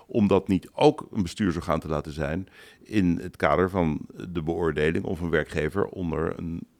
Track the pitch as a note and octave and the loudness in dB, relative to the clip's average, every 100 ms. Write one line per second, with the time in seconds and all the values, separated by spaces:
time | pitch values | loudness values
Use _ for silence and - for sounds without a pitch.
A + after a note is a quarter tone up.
0 | - A#2+ G2+ F#2+ - F#2 - - D3 - | -4 2 4 4 4 0 0 4 4 4
1 | - A#2+ E2+ - G2+ D#2+ E2+ D#2 D2+ D2+ | -6 -4 -4 0 -2 -2 -2 -2 0 -4
2 | D2+ D2 C#2+ E2+ F#2+ - - - - G#2+ | -4 -6 -4 -4 -8 -16 -20 -20 -4 2
3 | F2+ E2+ F2+ - D#2+ D2+ F#2 F#2+ E2 D2+ | 2 2 -4 -2 2 4 2 2 0 0
4 | - - F2+ F2 D#2 E2+ E2 D2 D2+ F#2 | -6 -14 -8 -4 -2 0 0 2 2 0
5 | - F2 E2+ D#2 D2+ E2 D2+ F#2+ - - | -4 -4 0 0 0 -2 -2 -2 -4 -4
6 | F2 D#2 E2+ - E2+ E2 - _ | -4 -2 -4 -4 -8 -8 -12 _